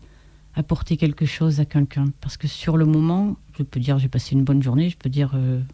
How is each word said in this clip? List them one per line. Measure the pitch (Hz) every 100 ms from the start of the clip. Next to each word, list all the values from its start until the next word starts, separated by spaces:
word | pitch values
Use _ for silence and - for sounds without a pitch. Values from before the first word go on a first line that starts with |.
| - - - - - -
apporté | 147 160 - 165
quelque | 156 147 151
chose | - 160 143
à |
quelqu'un. | 147 147 139 139 139 -
Parce | - -
que | 147
sur | - - 160
le | 156
moment, | 156 160 180 208 196 - -
je |
peux | 139 127
dire | 123 139
j'ai | 131
passé | 127 -
une | 135
bonne | 135 139
journée, | 127 127 175
je | -
peux | 135
dire, | 139 135
euh, | 135 127 127 131